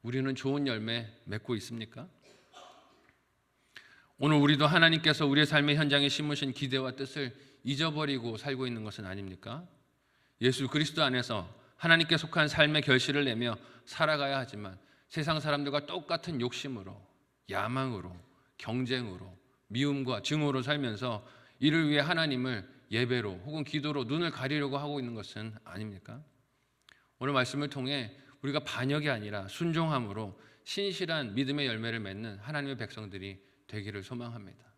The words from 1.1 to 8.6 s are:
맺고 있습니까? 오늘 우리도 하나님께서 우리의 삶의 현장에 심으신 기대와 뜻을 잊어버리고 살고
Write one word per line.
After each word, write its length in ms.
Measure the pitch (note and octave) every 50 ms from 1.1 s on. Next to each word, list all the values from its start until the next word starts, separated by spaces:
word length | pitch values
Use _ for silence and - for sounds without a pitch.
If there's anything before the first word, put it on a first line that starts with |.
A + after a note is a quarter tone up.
| - - _
맺고 300 | - G2+ A2 - - A#2+
있습니까? 520 | G#2+ - - A#2 A#2 A2 G#2 - A#2 C#3 F3+ _ _ _ - - - _ _ _ - - - - - _ _ _ _ _ - _ _ _ _ _ _ _ _ _ _ _ _ _ - - - - - _ _ _ _
오늘 180 | C3 D3 D#3
우리도 300 | D3 C#3+ C#3+ D3+ C3+ D3+
하나님께서 600 | D3 D#3+ F3 E3 E3 E3 D#3+ D#3+ D#3+ D3+ - D#3+
우리의 200 | C#3+ C#3 D3 D3+
삶의 300 | C#3+ D#3 D3+ C#3+ D3 D3
현장에 320 | D3+ D#3 C#3+ C#3 C#3+ C#3+ C#3+
심으신 440 | C3 - D3+ D3+ D3 C#3+ D3+ C3+ B2
기대와 400 | - C#3+ C3 B2+ C3+ C3 B2+ B2
뜻을 420 | C3+ C#3 C3 - D#3 C#3 B2 - - - - - _ _
잊어버리고 720 | A#2+ C#3+ C3 D#3+ E3 D3+ D3+ D#3 C#3+ C#3 C3 A2+ A#2 A2
살고 300 | A2 - C#3+ C3+ B2+